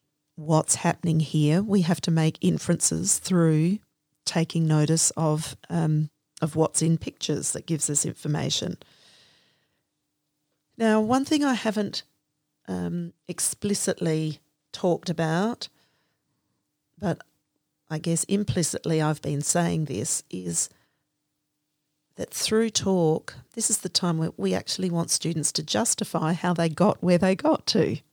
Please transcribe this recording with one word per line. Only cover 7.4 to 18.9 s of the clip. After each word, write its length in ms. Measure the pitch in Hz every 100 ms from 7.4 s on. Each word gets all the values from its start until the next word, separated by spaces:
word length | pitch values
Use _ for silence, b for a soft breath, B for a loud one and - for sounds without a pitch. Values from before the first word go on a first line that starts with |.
| -
that 140 | - -
gives 240 | 160 -
us 160 | 143 -
information. 680 | - 151 151 147 - - - b b b b b b b b b b _ _ _ _ _ _ _ _ _ -
Now, 240 | 226 220
one 240 | 214 254
thing 200 | 277 311
I 100 | 285
haven't, 500 | 240 226 208 202 - - _ _ _ _ _ -
um, 440 | 185 180 170 170 - -
explicitly 1120 | 165 - - 208 196 - - 175 156 156 151 _ _ _
talked 400 | - 185 165 -
about, 580 | 165 160 165 214 240 - _ _ _ _ _ _ _ _ _ _ _ _ _
but 240 | 175 165 - _ _ _ _ _ _
I 80 | 156
guess 240 | 170 165
implicitly 800 | - 202 208 - 160 - 151